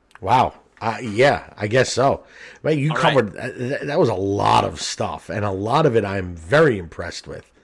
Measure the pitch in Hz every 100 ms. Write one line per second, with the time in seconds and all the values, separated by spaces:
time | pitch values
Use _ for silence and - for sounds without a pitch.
0 | _ - 95 127 95 - _ - 110 110
1 | 120 104 139 107 - - 104 127 117 -
2 | 135 101 - - - - 139 156 143 147
3 | 156 135 104 - 127 - 123 139 143 160
4 | 135 92 98 101 104 110 101 85 - -
5 | 104 78 - 95 101 95 104 143 151 113
6 | 101 98 92 85 82 143 160 104 82 -
7 | 85 - - - - _